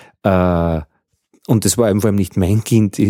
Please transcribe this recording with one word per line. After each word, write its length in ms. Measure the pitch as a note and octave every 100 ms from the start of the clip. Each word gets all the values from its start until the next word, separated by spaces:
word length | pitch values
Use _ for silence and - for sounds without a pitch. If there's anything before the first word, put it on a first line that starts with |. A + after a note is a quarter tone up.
| - _
äh, 580 | G2+ F#2 F2+ F2 E2+ D#2+ - _ _ _ _ _ -
und 180 | A2+
das 120 | G2 -
war 100 | A2+
einfach 240 | G2+ G#2+
nicht 240 | G2+ F#2 G2+
mein 260 | F2+ A2
Kind. 380 | - A2+ G2+
Ich, 80 | -